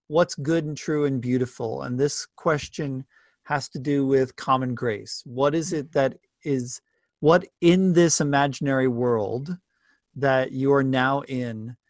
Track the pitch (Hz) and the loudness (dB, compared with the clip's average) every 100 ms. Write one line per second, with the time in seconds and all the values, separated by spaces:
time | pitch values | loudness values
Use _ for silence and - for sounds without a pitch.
0 | - 156 175 - 139 165 151 147 - 151 | -2 0 0 -2 -2 -2 -2 -6 -4 0
1 | 147 131 123 127 123 - 113 - 131 123 | 0 -2 0 0 -2 -6 -8 -8 -6 -2
2 | 143 - - - 170 151 - - 143 131 | -2 -2 -12 -4 -2 -2 -4 -8 -8 -8
3 | - _ _ _ - 147 - 143 135 143 | -12 _ _ _ -6 -6 -4 -6 -2 0
4 | 135 135 131 - - 131 127 120 123 104 | 2 2 2 -2 0 0 0 -4 -4 -4
5 | - - - 120 143 160 160 160 131 143 | -8 -16 -10 -2 0 0 -2 -6 -4 0
6 | 131 - _ _ 151 131 123 - _ _ | 0 -2 _ _ -4 -4 -4 -12 _ _
7 | _ _ 147 180 - _ 170 185 190 170 | _ _ 4 4 2 _ 4 6 4 6
8 | 165 - 143 139 143 135 143 135 131 117 | 4 4 2 2 0 0 -2 2 2 0
9 | 123 113 101 120 147 180 _ _ _ _ | 0 0 -2 -4 -6 -10 _ _ _ _
10 | _ - 135 131 131 131 135 139 135 131 | _ -2 2 2 0 0 2 4 2 2
11 | 131 139 139 127 120 110 113 123 | 2 0 -4 -6 -6 -8 -12 -16